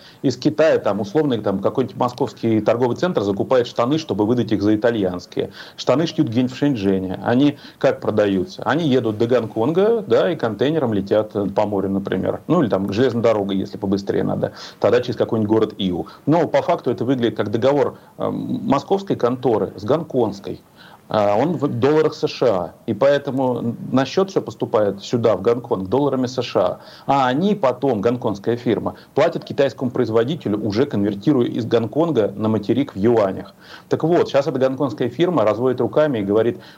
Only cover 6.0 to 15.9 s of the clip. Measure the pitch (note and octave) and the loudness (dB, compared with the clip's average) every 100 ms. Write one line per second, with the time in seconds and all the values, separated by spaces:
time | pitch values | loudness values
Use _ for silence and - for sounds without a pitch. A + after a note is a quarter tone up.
6 | E3+ - C3 A2+ B2+ - C#3+ A#2 G2 F#2+ | 0 0 0 0 0 0 -2 0 0 0
7 | F#2 F#2 G#2 B2 D3 C#3+ - - C#3 - | -2 -4 0 4 2 0 -14 0 0 0
8 | A2+ G#2+ G#2 F#2+ F2 - A2 D3 D#3+ B2+ | -2 2 2 2 -2 -6 -2 0 2 2
9 | A2+ G#2+ A#2 B2 A2 A2 B2 E3+ G#3+ A#3 | 0 0 2 2 0 -2 0 2 2 0
10 | - A#2+ F#3 D#3+ A#2 G#2 C3 D#3+ B2 G2+ | 2 2 2 0 -4 0 0 0 0 -2
11 | G2 G#2+ G#2+ G#2 G2 G2 G#2 G2+ G2 G2 | 2 0 0 -2 -2 0 0 0 -2 -2
12 | G2 F#2+ G2+ G2+ - E3+ A2+ F#2+ G2+ G2+ | -2 -2 -2 -4 0 2 2 0 0 0
13 | C3 A2+ A2+ G#2+ G2 G2 F#2+ - G2 G2+ | 0 2 2 2 0 -2 -4 -6 -2 -2
14 | G2 G2 G2 F#2+ - - - - G#2 A#2+ | 0 -2 -2 -2 -4 -6 -16 0 2 2
15 | B2 A2 G#2 A2+ G#2 A2 G#2 - F#2+ | 0 -4 -2 0 2 2 2 -2 -4